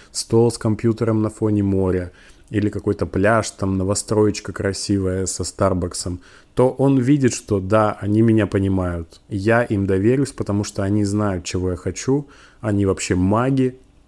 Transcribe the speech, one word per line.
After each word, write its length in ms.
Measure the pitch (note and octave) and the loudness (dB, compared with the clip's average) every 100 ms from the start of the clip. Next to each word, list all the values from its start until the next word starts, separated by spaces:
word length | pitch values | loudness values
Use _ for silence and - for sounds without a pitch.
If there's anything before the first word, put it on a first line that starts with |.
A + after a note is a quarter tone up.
| - | -14
стол 380 | - - A2+ A#2+ | -10 0 2 4
с 60 | - | 2
компьютером 640 | A2+ G#2 A#2 A2+ A2+ A2 | -2 0 0 0 0 0
на 80 | G#2+ | -2
фоне 340 | - A2 G#2 | -2 0 2
моря, 480 | G2 F#2+ F#2 F#2 F2 - - - - | 2 2 2 0 -4 -12 -20 -20 -6
или 180 | G#2+ G#2 | -2 -2
какой-то 360 | G2 G#2 G2 E2+ | -2 -4 -2 -2
пляж, 440 | F#2+ G2+ A2+ - | 0 2 2 0
там 260 | - G2 F#2+ | -4 -2 -2
новостроечка 720 | F#2+ G2+ - G#2+ G#2 G2+ - | 0 -2 -2 2 2 0 -8
красивая 760 | G2 G2 F#2+ - G2+ F#2 F#2+ F#2 | -6 -4 -4 -2 0 0 -2 -4
со 200 | - F2+ | -6 -8
Старбаксом, 760 | - G2 F#2 F2 - F2+ F2 - - _ | -2 0 0 -4 -6 -8 -10 -12 -20 _
то 160 | - B2+ | 0 2
он 300 | C3 C3+ C3+ | 2 2 2
видит, 340 | B2 D3 B2+ | 4 2 2
что 280 | - - G2+ | 0 -2 -2
да, 360 | F#2+ G#2+ G#2+ - | 2 2 2 0
они 200 | G2+ G#2+ | 0 2
меня 240 | A2+ A2 G2 | 4 4 2
понимают, 760 | G2+ G2 F#2+ F2+ F2 E2 - _ | 0 0 0 -2 -6 -10 -18 _
я 340 | G#2 G#2 A#2 | -4 2 2
им 240 | A#2+ G#2 G2 | 2 0 0
доверюсь, 460 | F#2+ G#2+ C3+ C#3 | 2 2 2 -2
потому 320 | - - G2+ G2+ | -4 -4 -2 -2
что 180 | - | -4
они 220 | G2 G#2 G2+ | -2 0 0
знают, 400 | G#2 G#2 F#2 - | 0 -2 -4 -4
чего 260 | F#2 F2+ | -4 -4
я 60 | F2 | -4
хочу, 500 | F#2+ - - C#3+ C#3+ - - _ | -6 -6 -2 -2 -4 -16 -20 _
они 260 | A2+ G2+ G2 | -2 0 2
вообще 300 | F#2 - F2+ | 0 0 0
маги, 640 | F#2 G#2+ B2+ C3+ B2+ B2+ - _ | 2 2 2 2 0 -4 -16 _